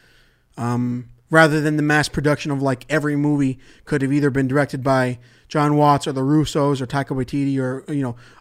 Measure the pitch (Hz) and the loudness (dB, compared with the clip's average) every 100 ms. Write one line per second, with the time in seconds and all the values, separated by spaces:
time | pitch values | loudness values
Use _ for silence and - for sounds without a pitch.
0 | _ _ _ _ _ - 120 123 123 123 | _ _ _ _ _ -6 -4 -2 -2 -6
1 | 117 - _ 160 160 156 151 151 147 151 | -10 -20 _ 4 6 4 0 0 2 0
2 | 143 - 147 143 156 139 135 123 - 151 | 0 -2 0 0 -2 -2 -2 -4 -2 -2
3 | 147 143 147 147 135 127 - - - 147 | 0 0 0 2 0 -4 -12 -20 -6 -2
4 | 135 147 143 135 131 143 139 139 131 131 | 0 0 2 0 0 0 0 -2 0 0
5 | 127 120 - _ - 151 147 147 147 143 | 0 -4 -14 _ -6 0 2 4 4 4
6 | 160 131 135 156 143 160 139 135 123 139 | 0 -2 2 2 2 0 0 0 -4 -6
7 | 135 135 123 143 139 135 127 135 - 147 | -4 -6 -4 -2 -2 -2 -4 -6 -6 -6
8 | 127 120 - - | -6 -8 -18 -12